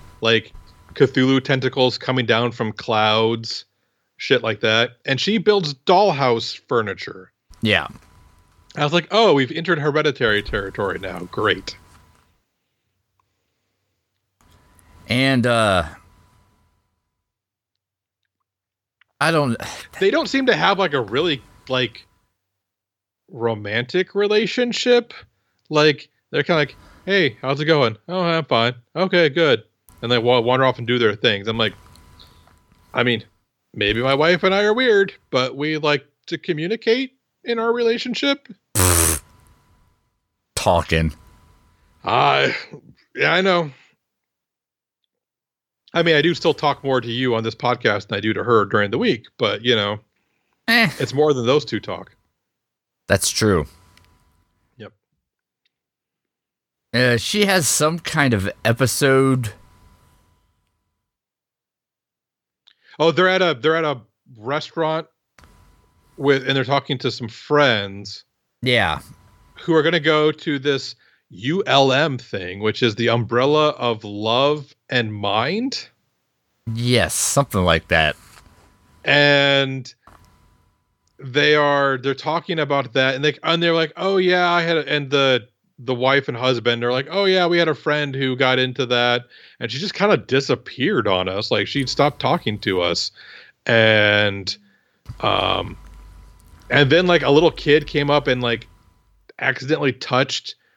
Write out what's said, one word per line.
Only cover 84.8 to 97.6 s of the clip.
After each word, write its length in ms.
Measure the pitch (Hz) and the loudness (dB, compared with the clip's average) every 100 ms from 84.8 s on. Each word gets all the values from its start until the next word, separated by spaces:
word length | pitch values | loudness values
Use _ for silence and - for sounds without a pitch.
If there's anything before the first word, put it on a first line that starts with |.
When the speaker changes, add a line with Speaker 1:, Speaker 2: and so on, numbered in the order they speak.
| 139 | -2
Speaker 1:
and 220 | 147 139 | -4 -2
the, 360 | 139 135 123 110 _ _ - | 0 2 0 -2 _ _ -12
the 160 | 123 | -6
wife 340 | 123 127 139 139 | -2 2 2 0
and 80 | 120 | -4
husband 460 | 127 120 117 117 | -2 0 0 -2
are 80 | 120 | -2
like, 140 | 127 139 | -2 -4
"Oh 140 | 190 196 | -2 0
yeah, 200 | 185 175 | 2 2
we 120 | 175 | 2
had 100 | 160 | 0
a 60 | |
friend 400 | 139 156 147 143 | -2 -2 -2 -2
who 220 | 135 131 127 | -4 -2 0
got 220 | 131 127 | 2 2
into 280 | 127 127 123 | -2 -4 -2
that, 360 | 123 120 123 123 - - - | 0 2 0 -4 -20 -20 -12
and 100 | 120 | -10
she 80 | 123 | -8
just 160 | 190 | -10
kinda 220 | - 202 160 | -2 2 2
disappeared 880 | - 131 139 127 - - 147 175 104 | 0 -2 0 -4 -6 -6 -2 0 0
on 220 | 92 92 | 0 -2
us. 220 | 98 - | -4 -2
Like, 160 | 110 98 | -2 -2
she 180 | 143 127 | -4 -4
stopped 340 | - 143 - | 0 0 0
talking 380 | 120 170 - 107 | -2 -2 -2 -6
to 200 | 110 92 | -2 0
us." 300 | 87 85 - - - - - _ - | 0 -2 -6 -12 -20 -20 -20 _ 0
And, 880 | 113 110 107 104 104 104 98 92 - _ _ _ _ - - | 4 4 4 4 2 0 -2 -8 -10 _ _ _ _ -20 -6
um, 560 | 110 98 95 92 - - - - - - - - - - - | -2 -2 -2 -4 -6 -12 -20 -20 -20 -20 -20 -20 -20 -20 -2
and 200 | 131 139 | 2 4
then, 160 | 160 180 | 4 4
like, 160 | 170 | 2
a 80 | 135 | 4
little 200 | 143 170 | 4 4
kid 360 | - | 2